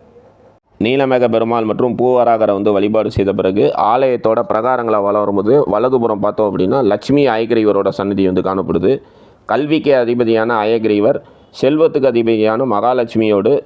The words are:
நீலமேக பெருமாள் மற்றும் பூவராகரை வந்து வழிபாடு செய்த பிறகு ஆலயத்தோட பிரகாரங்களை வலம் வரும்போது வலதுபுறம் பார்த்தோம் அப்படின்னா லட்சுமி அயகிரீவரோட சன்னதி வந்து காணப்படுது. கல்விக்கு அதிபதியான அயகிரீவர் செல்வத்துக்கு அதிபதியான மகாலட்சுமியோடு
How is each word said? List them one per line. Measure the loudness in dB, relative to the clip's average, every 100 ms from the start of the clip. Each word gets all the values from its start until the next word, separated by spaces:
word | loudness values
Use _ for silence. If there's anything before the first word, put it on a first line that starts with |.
| -20 -20 -20 _ -20 _ _ _
நீலமேக | -2 0 0 0 0
பெருமாள் | 0 0 -2
மற்றும் | -2 -2 -2 0
பூவராகரை | 0 2 2 2 2
வந்து | 0 0
வழிபாடு | 0 0 0 -2
செய்த | -2 -2
பிறகு | 0 0 0 0 2
ஆலயத்தோட | 0 2 0 0 0 0 0
பிரகாரங்களை | -2 0 -2 0 0
வலம் | 0 0 0
வரும்போது | 0 2 2 2
வலதுபுறம் | 0 0 0 0 -2
பார்த்தோம் | -2 -2 -2 0
அப்படின்னா | -2 0
லட்சுமி | 0 -2 0 0 2
அயகிரீவரோட | 0 0 0 2 0 -2
சன்னதி | -2 -4 0 0
வந்து | 0
காணப்படுது. | -2 -4 -4 -2 0 -2 -6 -20 -20 _ -4
கல்விக்கு | -2 0 -2 2
அதிபதியான | 2 2 0 0 0 0 0
அயகிரீவர் | 0 0 0 0 0 -2 -8 -20 _
செல்வத்துக்கு | -4 -2 2 2 2 0
அதிபதியான | 2 2 2 2 0
மகாலட்சுமியோடு | -2 0 0 0 -2 0 2 2 2 0